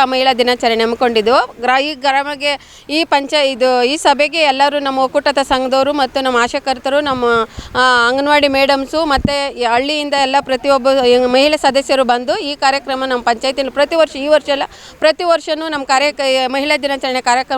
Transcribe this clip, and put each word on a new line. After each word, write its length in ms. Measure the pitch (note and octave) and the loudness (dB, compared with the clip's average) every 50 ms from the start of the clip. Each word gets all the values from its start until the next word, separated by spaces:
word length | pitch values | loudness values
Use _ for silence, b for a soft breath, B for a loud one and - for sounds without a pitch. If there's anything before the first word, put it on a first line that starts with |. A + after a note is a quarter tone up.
| C4+ | 4
ಮಹಿಳಾ 300 | B3+ C4 B3+ C4 C4+ B3+ | 2 2 0 0 0 2
ದಿನಾಚರಣೆ 500 | A3+ A#3+ B3 B3 B3 C4 A#3 A3+ A3 A3+ | 2 2 0 0 0 0 0 0 2 0
ಹಮ್ಮಿಕೊಂಡಿದ್ದೆವು. 800 | A3+ A#3 - C4 A#3+ A#3 A3+ G3+ A3 B3+ D#4 A4+ - - - A#3 | 0 0 0 0 0 2 2 2 2 2 2 2 0 -4 -6 -2
ಗ್ರಾ-, 200 | B3 B3+ C4+ C#4 | 0 0 0 0
ಈ 120 | D4+ D#4 | -2 -4
ಗ್ರಾಮಕ್ಕೆ 880 | B3+ C4 C#4+ C4+ C#4 C#4 D4 D4 C4 C#4+ D4 C#4+ - - - - - - - | -4 -2 0 0 0 -2 -4 -6 -4 -4 -4 -4 -4 -8 -16 -20 -18 -10 -4
ಈ 140 | C#4+ D#4 E4 | -2 -2 -2
ಪಂಚ-, 400 | - D4+ C#4+ C#4 C4+ D#4 D4+ C#4 | 0 0 -2 0 0 0 0 0
ಇದು 380 | C4+ C4+ A3 B3+ B3+ B3+ B3 B3 | 0 0 0 0 2 2 2 2
ಈ 140 | B3 C#4+ | 0 0
ಸಭೆಗೆ 420 | D#4+ - D4+ C#4 B3+ D4 D4+ D4 E4 | 0 2 2 2 2 0 -2 0 0
ಎಲ್ಲರೂ 400 | D#4 C#4+ C4 C4+ C#4 C#4+ C#4+ D4 | 0 2 2 2 2 2 2 0
ನಮ್ಮ 200 | C#4 C#4 C4+ C4 | -2 -2 -2 0
ಒಕ್ಕೂಟದ 400 | C4+ B3+ B3+ D4 C#4 D4+ C4 C#4 C4+ | 0 0 0 0 0 0 0 0 0
ಸಂಘದವರು 500 | - C#4 C4 C4 C4 B3+ C4+ C4+ C#4+ D4 | 0 0 0 0 0 0 0 0 0 0
ಮತ್ತು 280 | D4 C4+ B3+ - C#4 | 0 -2 -2 -2 -2
ನಮ್ಮ 160 | C4 C4 B3+ A#3 | -2 0 0 0
ಆಶಾಕರ್ತರು, 600 | A#3+ A#3+ D4 C#4+ - C#4 C4 B3 - C4+ C4+ C#4+ | 0 0 -2 -4 -4 -4 -4 -4 -2 -2 0 0
ನಮ್ಮ, 240 | D4 C#4+ C4 B3+ A#3+ A#3+ A#3 A3+ A3 - B B B B B | 0 0 -2 0 0 0 2 0 0 -2 B B B B B
ಆ, 340 | B3 B3+ B3+ B3 A#3+ A#3 A#3+ | -2 0 2 2 2 2 2
ಅಂಗನವಾಡಿ 400 | B3+ C4+ C#4 D4 D4 D4 C#4+ C#4+ | 2 0 0 2 2 2 2 2
ಮೇಡಮ್ಸು 560 | C4+ C4+ C4+ C4+ C#4 C4+ C4+ B3+ - D#4 E4 | 2 2 2 2 2 0 -2 -4 -4 -2 -2
ಮತ್ತು 520 | D#4 C#4 C4 - C#4+ C#4+ C#4+ C#4 C#4 - | 0 0 0 0 -2 -2 -2 -4 -6 -6
ಈ 60 | A#3+ A#3+ | -4 -2
ಹಳ್ಳಿಯಿಂದ 520 | A3+ A#3 B3+ C4+ C#4+ D4+ D4+ D4 C#4+ C#4+ C#4 C#4 | 0 0 0 0 -2 -2 -4 -4 -2 -2 0 0
ಎಲ್ಲ 140 | C4 C4+ C#4+ | 2 0 0
ಪ್ರತಿಯೊಬ್ಬ 480 | C#4 C4+ C4 B3 B3+ C#4 C#4 C4 A#3+ C4+ C4+ C#4 B3+ A#3+ B3 B3 B3+ B3 B3 | 0 -2 -4 -2 0 0 0 2 2 2 2 2 4 4 4 4 2 2 2
ಮಹಿಳಾ 240 | C4 C#4 D4+ D4+ | 4 4 4 2
ಸದಸ್ಯರು 480 | D4 - C#4 B3 C4+ C4+ - C#4 C4+ C4 | 2 0 2 0 0 0 0 0 0 2
ಬಂದು 320 | A#3 A#3+ B3 B3+ B3 E4+ | 2 0 0 0 -4 -4
ಈ 180 | G#4+ F4 C#4+ D4 | -4 -4 -6 -6
ಕಾರ್ಯಕ್ರಮ 500 | C#4+ C#4+ C4+ C4 C4+ C4 C#4 C4 C4 C4 | -2 0 0 0 0 -2 -4 -6 -4 -4
ನಮ್ಮ 160 | C4+ B3+ B3 A#3+ | -2 -4 -2 -2
ಪಂಚಾಯತಿಯಲ್ಲಿ 500 | B3 A#3+ A3+ - C4 C4 C#4 C4+ B3 - | -2 -2 -2 -2 -4 -2 -2 -4 -4 0
ಪ್ರತಿ 240 | C#4 D4 C#4+ E4 | -2 0 0 2
ವರ್ಷ, 200 | E4 D#4 D4+ - | 0 0 0 -2
ಈ 120 | C4+ C4+ D4 | -4 -2 2
ವರ್ಷ 220 | D4+ D4 C#4+ D4 | 2 2 2 0
ಅಲ್ಲ, 120 | C#4 C4+ D4 - B B B B B B | -4 -4 -4 -8 B B B B B B
ಪ್ರತಿ 260 | - D#4 D#4 - F4+ | 0 0 0 2 0
ವರ್ಷವೂ 440 | F4 E4 D#4 - F4 D#4 D4+ D#4+ D#4+ | 0 0 0 -2 -4 -6 -4 -4 -6
ನಮ್ಮ 160 | D#4 C#4+ C4+ | -6 -6 -2
ಕಾರ್ಯ-, 600 | C4 C4 C4 C#4+ D4 D4 D4 C#4 C4+ C4 C4 C4 | 0 0 2 2 0 -2 -2 -2 0 0 0 0
ಮಹಿಳಾ 300 | B3+ C4 C#4 C#4 D4+ D4+ | -2 -2 -2 0 0 0
ದಿನಾಚರಣೆ 440 | D4 C4 C#4 C#4 C4+ C#4+ C4+ B3+ B3+ | 0 -2 -2 -4 -4 -4 -4 -4 -2
ಕಾರ್ಯಕ್ರಮ 280 | B3+ B3+ A#3+ B3+ C4 - C4+ | 0 0 0 0 0 -2 -4